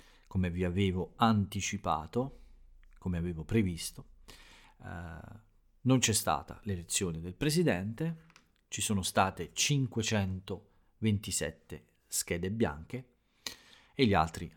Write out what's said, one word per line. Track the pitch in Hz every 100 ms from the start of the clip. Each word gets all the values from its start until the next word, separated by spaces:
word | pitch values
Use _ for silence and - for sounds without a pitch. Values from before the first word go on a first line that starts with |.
| - - -
come | 95 92
vi | 87
avevo | 90 87 98 90 82 -
anticipato, | 117 107 98 98 - 98 90 78 78 120 135 - - - - - - -
come | 92 87
avevo | 87 80
previsto, | 78 113 95 82 - - - - - - - - - -
eh, | 95 90 87 80 - 104 - _ _ _ 123
non | 131
c'è | 113
stata | 101 - 73 - - 101
l'elezione | 90 82 - 92 82
del | 87
presidente, | 90 147 151 165 90 101 117 160 165 - - _ _ _
ci | -
sono | - 101
state | 90 113 95 - 82
cinquecentoventisette | - - 143 127 117 107 110 95 92 - 92 - _ _ - 110 101 101 - 78 - - 78 _ _ -
schede | - - 87 92
bianche | 110 117 71 80 127 - _ _ _ - - - - _ -
e | 123
gli |
altri | 95 82 - 87